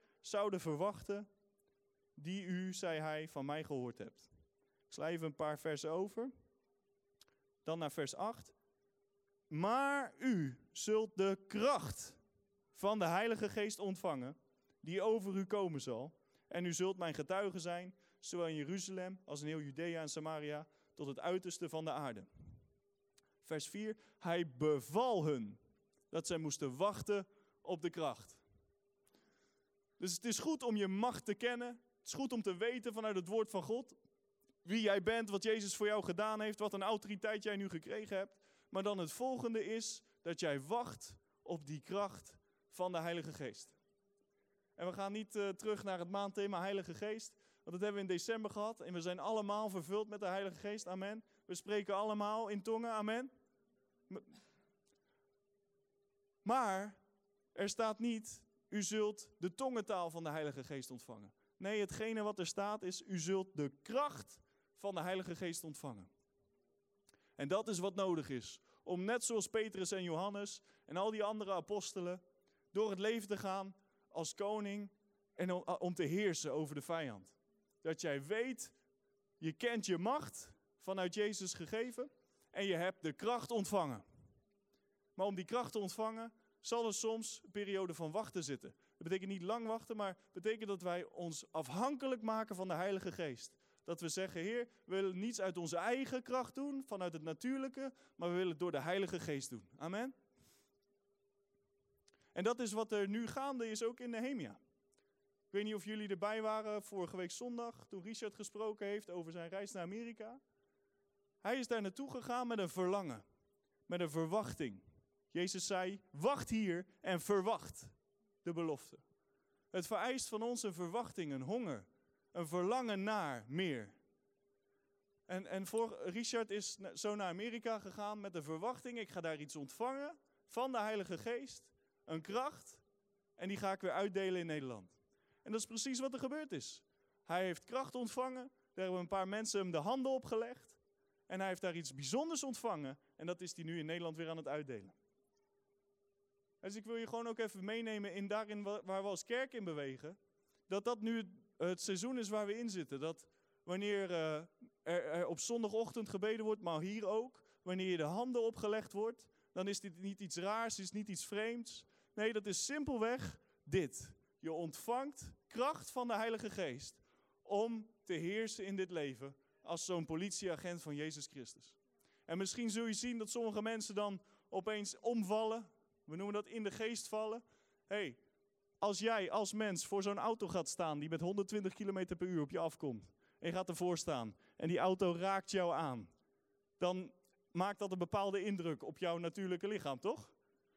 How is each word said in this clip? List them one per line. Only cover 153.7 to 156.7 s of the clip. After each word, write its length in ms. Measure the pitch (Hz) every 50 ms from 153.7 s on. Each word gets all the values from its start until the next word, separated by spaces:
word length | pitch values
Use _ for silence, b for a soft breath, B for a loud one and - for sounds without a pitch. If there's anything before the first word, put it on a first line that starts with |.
| 180 190 208 208 202 196 190 175
eh, 260 | 175 165 160 156 156 151 170 - _ - - - _ _
er, 220 | - 160 170 175 135
er 220 | 151 156 170 175
op 140 | 131 170 -
zondagochtend 680 | - - 233 233 226 202 208 220 226 160 - 233 214 -
gebeden 360 | - 185 196 214 226 220 214
wordt, 180 | 214 214 214
maar 180 | 190 170